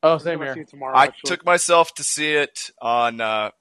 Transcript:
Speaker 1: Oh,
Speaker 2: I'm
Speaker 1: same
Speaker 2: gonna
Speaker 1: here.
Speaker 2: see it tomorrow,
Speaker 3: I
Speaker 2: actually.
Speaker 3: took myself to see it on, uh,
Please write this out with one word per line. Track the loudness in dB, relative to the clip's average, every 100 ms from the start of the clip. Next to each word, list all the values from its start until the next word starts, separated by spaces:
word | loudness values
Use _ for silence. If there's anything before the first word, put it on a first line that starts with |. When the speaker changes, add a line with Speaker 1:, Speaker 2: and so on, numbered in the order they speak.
| 2
Speaker 1:
Oh, | 2
Speaker 2:
I'm |
Speaker 1:
same | -2 -6
Speaker 2:
gonna | -8
Speaker 1:
here. | -10
Speaker 2:
see |
it | -14
tomorrow, | -12 0 4
Speaker 3:
I | 2
Speaker 2:
actually. | 0 -8
Speaker 3:
took | -4 2
myself | 2 4 4 2
to | -2
see | -6 -4 -2 0
it | -2 -6 -14 _
on, | -2 0 0 -2
uh, | -4 -2 -4 _